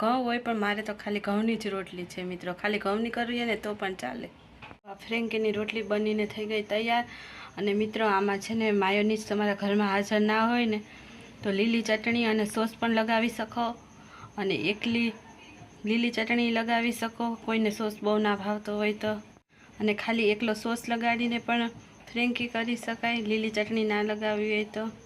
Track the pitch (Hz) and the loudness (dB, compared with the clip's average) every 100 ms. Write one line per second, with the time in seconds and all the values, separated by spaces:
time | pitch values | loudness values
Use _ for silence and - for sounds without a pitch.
0 | 220 254 247 240 240 226 202 208 214 208 | 2 2 0 -2 -2 0 0 -2 -4 -6
1 | 208 202 202 202 226 220 214 196 185 180 | -4 -2 0 2 2 0 -2 -4 -6 -8
2 | 175 - 180 180 175 180 208 208 202 208 | -10 -8 -8 -6 -6 -2 0 0 0 0
3 | 233 233 240 240 233 214 214 208 196 190 | 0 -2 -2 -2 -2 -2 -4 -4 -6 -4
4 | - - - - - - - - 202 202 | -6 -6 -10 -14 -20 -20 -18 -18 -18 -14
5 | - 233 226 220 220 208 214 220 202 208 | -4 -2 0 0 0 0 -2 -4 -2 0
6 | 214 214 208 220 214 220 208 208 226 233 | 2 0 -2 -4 -4 -4 -2 -2 2 0
7 | 240 - - - - - 202 208 214 220 | 0 -8 -16 -16 -14 -4 0 2 0 2
8 | 220 196 202 196 202 226 220 208 190 202 | 2 4 2 0 -2 0 2 4 4 4
9 | 214 220 - 208 208 202 202 202 202 196 | 4 2 0 0 2 2 2 2 4 2
10 | 202 214 208 220 226 240 233 214 214 - | 2 2 4 4 4 2 2 0 -4 -16
11 | - - - - 208 196 226 233 220 214 | -18 -18 -20 -6 -2 2 4 2 2 0
12 | 233 233 226 220 208 220 220 226 233 226 | 2 2 4 2 2 0 -2 0 2 2
13 | 220 226 233 233 220 240 233 233 - - | 4 2 2 -2 -4 -2 -2 -4 -14 -20
14 | - - - - 208 151 156 208 233 233 | -20 -20 -12 -4 -2 0 0 0 0 2
15 | 233 214 - - - - - - 208 226 | 0 -2 -12 -20 -20 -20 -20 -6 0 2
16 | 240 233 226 240 233 226 226 233 240 233 | 2 0 0 2 2 2 2 2 2 0
17 | 226 226 233 226 - 226 214 208 220 214 | -4 -2 -4 -4 0 2 2 0 -2 -2
18 | 208 214 214 202 196 208 208 208 214 208 | 2 4 4 2 -2 -4 -2 -2 0 0
19 | 214 208 - - _ - - - 214 208 | -2 -4 -8 -20 _ -20 -18 -2 0 0
20 | - 226 208 214 226 214 233 233 - 233 | 0 2 2 2 0 0 -2 -4 -2 0
21 | 233 233 240 233 233 233 233 - - - | 2 2 0 0 0 0 0 -4 -18 -20
22 | - 233 247 240 240 226 233 233 - 226 | -8 0 0 0 -2 -2 0 -2 -4 -2
23 | 233 233 208 220 220 214 214 226 220 208 | -2 0 0 0 0 0 0 2 2 2
24 | 208 214 214 214 214 214 214 214 220 - | 0 0 0 0 0 0 -2 -4 -6 -8